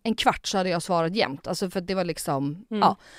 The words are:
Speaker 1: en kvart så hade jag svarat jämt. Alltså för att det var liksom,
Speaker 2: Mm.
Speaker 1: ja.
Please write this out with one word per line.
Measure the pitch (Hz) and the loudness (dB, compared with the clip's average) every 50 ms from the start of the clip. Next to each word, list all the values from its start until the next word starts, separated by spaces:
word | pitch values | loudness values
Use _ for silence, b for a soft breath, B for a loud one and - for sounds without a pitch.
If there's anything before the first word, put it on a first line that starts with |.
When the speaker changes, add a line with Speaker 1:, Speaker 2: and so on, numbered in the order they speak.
| - | -4
Speaker 1:
en | 226 220 | -4 -2
kvart | - - 330 - - - | 2 2 2 2 2 0
så | - - 196 | -2 0 0
hade | 185 185 | 0 2
jag | 170 170 - | 0 -2 0
svarat | - 180 170 165 165 185 | 0 2 2 2 2 2
jämt. | 233 - - 277 277 - | 0 0 0 -2 -6 -6
Alltså | - 175 - 202 180 | -6 -4 -2 -2 -4
för | - 196 | -4 -4
att | 175 | -4
det | 185 190 | -2 -2
var | 190 180 | -2 0
liksom, | 175 151 - - - 143 135 139 143 147 185 226 - | -2 -2 -4 -2 -2 -2 0 -2 -2 -4 -6 -8 -6
Speaker 2:
Mm. | 226 214 | 0 4
Speaker 1:
ja. | 208 170 - - B B B | 4 4 4 2 B B B